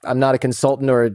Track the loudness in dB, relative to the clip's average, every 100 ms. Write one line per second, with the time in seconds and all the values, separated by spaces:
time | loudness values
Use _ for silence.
0 | -6 0 2 2 -2 -2 0 0 0 2
1 | 0